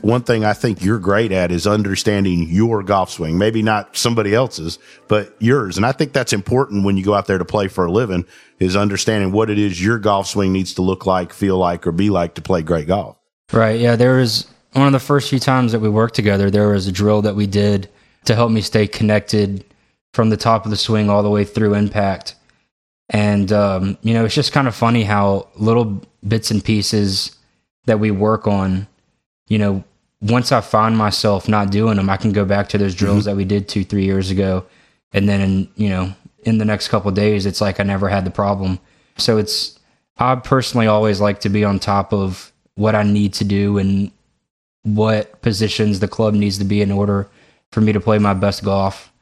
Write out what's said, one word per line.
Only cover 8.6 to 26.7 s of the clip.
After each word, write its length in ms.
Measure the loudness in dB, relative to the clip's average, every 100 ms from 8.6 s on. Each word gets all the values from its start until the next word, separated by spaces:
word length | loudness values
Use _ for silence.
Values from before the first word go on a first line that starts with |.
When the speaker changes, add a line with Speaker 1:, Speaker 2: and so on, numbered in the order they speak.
| -2
Speaker 1:
understanding 560 | 0 0 -2 -2 0 0
what 180 | 0 0
it 120 | 0
is 200 | -2 0
your 180 | 0 0
golf 260 | 2 0 0
swing 260 | -2 0
needs 220 | 0 -2
to 80 | -2
look 240 | -2 0 0
like, 260 | 0 -2
feel 240 | -4 -2 2
like, 300 | 0 -2 -4
or 60 |
be 180 | 0 0
like 240 | 0 -2
to 80 | -6
play 200 | -4 -2
great 260 | 0 -4 0
golf. 280 | -4 -4 -14 _ _ _
Speaker 2:
Right. 260 | 0 2 2
Yeah. 160 | 2
There 220 | 4 4 4
was, 280 | 2 -2 -8 _ _
one 160 | 2 2
of 40 |
the 60 | 2
first 320 | 2 -2 0
few 80 | -2
times 320 | 0 0 2
that 80 | 0
we 100 | 0
worked 280 | 2 0 0
together, 340 | 0 2 2
there 200 | 2 2
was 180 | 2 0
a 40 |
drill 300 | 0 2 2
that 140 | 2 0
we 100 | 0
did 420 | 0 2 0 -4 _ _ _
to 100 | -2
help 160 | 2 2
me 100 | 2
stay 280 | 0 0 0
connected 760 | 0 2 2 0 0 0 -4 -12 _ _ _ _
from 160 | 0 0
the 60 | 2
top 280 | 2 0
of 80 | 0
the 40 | -4
swing 340 | 0 0 2
all 120 | 2
the 80 | 2
way 140 | 2
through 300 | 0 0 2
impact. 600 | 2 0 0 -2 -4 -10 -18 _ _ _ _ _ _ _
And, 440 | 0 2 2 2
um, 460 | 2 2 0 -4 -4
you 120 | -2
know, 100 | 0
it's 100 | 0
just 160 | 0 -2
kind 140 | 0 -2
of 80 |
funny 300 | 0 0 2
how 420 | 0 0 2 0 -4
little 480 | -4 0 2 0 -6 -12 _ -4
bits 240 | -4 -2
and 120 | -4
pieces 720 | 0